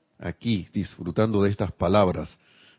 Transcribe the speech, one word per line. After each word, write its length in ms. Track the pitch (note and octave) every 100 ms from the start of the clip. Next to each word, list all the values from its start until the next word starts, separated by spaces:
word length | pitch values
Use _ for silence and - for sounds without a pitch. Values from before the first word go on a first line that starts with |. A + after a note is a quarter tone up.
| _ _
aquí, 500 | F2+ - A#2+ G#2+ E2
disfrutando 680 | G#2 F#2 - F2 E2 A2 G#2
de 80 | G2+
estas 200 | G2+ F#2+
palabras 640 | - F2 G2+ F#2+ D#2 D#2 - _ _ _